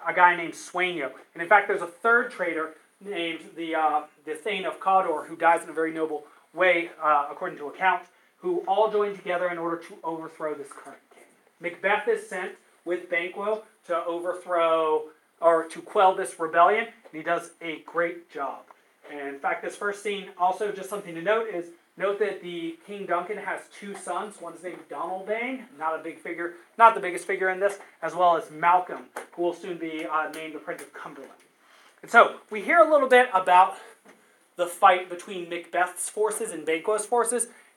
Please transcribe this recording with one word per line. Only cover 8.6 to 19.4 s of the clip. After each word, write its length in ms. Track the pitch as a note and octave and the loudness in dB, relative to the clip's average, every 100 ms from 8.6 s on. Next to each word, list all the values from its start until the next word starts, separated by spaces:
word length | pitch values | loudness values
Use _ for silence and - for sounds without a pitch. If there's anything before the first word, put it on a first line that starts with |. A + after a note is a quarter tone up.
| - | 0
all 240 | G3 G#3+ | 2 2
join 240 | G#3 G3+ G3 | 2 -2 -4
together 340 | - F3+ F3+ | -4 -2 -2
in 80 | E3+ | -4
order 200 | E3+ E3 | -4 -6
to 200 | - - | -10 -10
overthrow 500 | E3 E3 D#3 - D#3 | -8 -8 -10 -8 -6
this 180 | D3 C3+ | -6 -10
current 280 | - - - _ _ | -16 -20 -20 _ _
king. 80 | _ _ _ _ | _ _ _ _
Macbeth 480 | E3+ E3+ F#3+ G#3+ A#3+ | -12 -4 0 0 0
is 220 | G#3 - | -2 -2
sent 220 | F#3+ F#3+ - _ _ - | -10 -10 -12 _ _ -6
with 240 | F3 - | -6 -2
Banquo 540 | E3+ F3 F#3+ G3+ G#3+ - _ - | -4 -4 -6 -4 -4 -6 _ -4
to 160 | E3+ E3+ | -4 -2
overthrow, 1000 | E3+ F3 F3+ F3+ F3 E3 E3 D#3 D#3 D#3 - _ - | -6 -4 -6 -2 0 4 4 4 0 -2 -16 _ 2
or 240 | E3+ E3 D#3+ | 4 4 2
to 160 | F3 | -10
quell 340 | - G#3+ F#3+ F#3+ | -4 4 4 4
this 240 | F3 - | -2 -4
rebellion, 460 | D#3+ D#3+ F3 G#3+ A#3 | 0 6 6 6 -2
and 260 | - - | -10 -18
he 100 | D#3 | -10
does 300 | D#3+ E3+ - - | -2 -2 -4 -12
a 200 | E3 D3+ - | -10 -10 -8
great 460 | E3 E3+ - - | -2 -2 -2 -12
job. 300 | D3+ C3+ - - - _ _ - | -8 -8 -8 -16 -20 _ _ -16
And 160 | D3 C#3+ | -10 -10
in 120 | |
fact, 220 | C#3 | -6